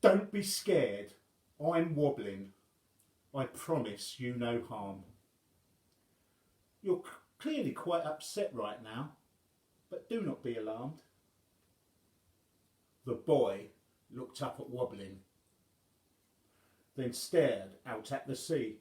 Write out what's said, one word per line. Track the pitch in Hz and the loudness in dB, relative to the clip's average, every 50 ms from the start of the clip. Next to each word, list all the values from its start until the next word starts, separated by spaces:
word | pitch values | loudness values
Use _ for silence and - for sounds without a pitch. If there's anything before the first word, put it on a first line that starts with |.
Don't | - 196 190 202 202 - | 10 10 8 8 4 2
be | - 202 | -2 -4
scared. | 196 - - - - - 185 160 127 113 101 101 104 - - - _ _ _ _ _ _ _ _ | -2 -2 -2 -4 0 2 4 4 4 2 0 -4 -8 -12 -16 -20 _ _ _ _ _ _ _ _
I'm | 147 160 170 165 165 165 156 | -2 2 4 4 2 2 2
Wobbling. | 143 147 143 135 - 110 101 98 98 98 95 - _ _ _ _ _ _ _ _ _ _ _ _ _ _ _ - | 4 4 4 4 2 -4 -6 -6 -6 -10 -12 -16 _ _ _ _ _ _ _ _ _ _ _ _ _ _ _ -4
I | 139 135 | -4 -4
promise | - - - - - 170 147 120 107 101 - - - - - | -4 -4 -10 -4 0 0 0 0 -2 -4 -8 -10 -12 -8 -6
you | 127 123 120 | -4 -4 -2
no | 120 120 117 120 120 117 - | -2 0 0 0 0 -2 -4
harm. | 117 107 101 98 98 98 95 - - - _ _ _ _ _ _ _ _ _ _ _ _ _ _ _ _ _ _ _ _ _ _ _ _ _ _ _ _ _ _ _ _ | -8 -8 -8 -8 -8 -10 -14 -18 -20 -20 _ _ _ _ _ _ _ _ _ _ _ _ _ _ _ _ _ _ _ _ _ _ _ _ _ _ _ _ _ _ _ _
You're | - 196 180 180 - | 2 2 2 2 2
c-, | - - - - _ _ _ | -8 -14 -16 -20 _ _ _
clearly | - 294 311 294 - 143 | -4 -2 0 2 0 0
quite | - - - - 262 339 - | -2 -2 0 2 2 2 2
upset | 151 151 - - - - 208 202 - - | 2 -4 -4 -6 -8 -2 -2 -2 -2 -2
right | 120 107 104 107 104 | -4 -4 -4 -6 -8
now, | 110 110 113 120 143 147 - _ _ _ _ _ _ _ _ _ _ _ _ _ _ _ | -10 -10 -8 -6 -8 -8 -10 _ _ _ _ _ _ _ _ _ _ _ _ _ _ _
but | - 180 - - | -10 -10 -6 -4
do | 233 233 | -2 -2
not | 202 151 139 - | 0 -2 -4 -4
be | - 127 117 | -4 -4 -4
alarmed. | 113 107 107 110 113 123 139 156 - - _ _ _ _ _ _ _ _ _ _ _ _ _ _ _ _ _ _ _ _ _ _ _ _ _ _ _ _ _ _ _ _ _ _ _ _ _ _ _ _ | -2 -2 -4 -4 -4 -6 -8 -8 -10 -16 _ _ _ _ _ _ _ _ _ _ _ _ _ _ _ _ _ _ _ _ _ _ _ _ _ _ _ _ _ _ _ _ _ _ _ _ _ _ _ _
The | 131 120 | -4 -4
boy | - - - 151 135 123 - 98 101 107 - - _ _ _ _ _ _ _ - | -4 4 4 6 6 6 4 2 -2 -6 -12 -18 _ _ _ _ _ _ _ -12
looked | 120 127 123 - - | -10 -10 -10 -6 -6
up | 143 135 - - | -4 -4 -4 -6
at | - - | -10 -8
Wobbling, | 123 120 127 - - 98 98 98 98 95 - _ _ _ _ _ _ _ _ _ _ _ _ _ _ _ _ _ _ _ _ _ _ _ _ _ _ _ _ _ _ _ _ _ _ | -4 -2 -2 -2 -4 -8 -12 -12 -14 -16 -18 _ _ _ _ _ _ _ _ _ _ _ _ _ _ _ _ _ _ _ _ _ _ _ _ _ _ _ _ _ _ _ _ _ _
then | - 127 123 | -2 -2 -2
stared | 120 - - - - 170 151 131 110 101 104 101 - - _ | -2 -4 -6 2 6 6 6 6 6 2 -2 -10 -16 -18 _
out | 127 117 110 107 - | -8 -8 -8 -6 -4
at | 135 - - | -6 -6 -4
the | - 131 | -4 -6
sea. | - - - 160 143 120 107 107 - | -6 -2 -2 0 0 0 -2 -6 -10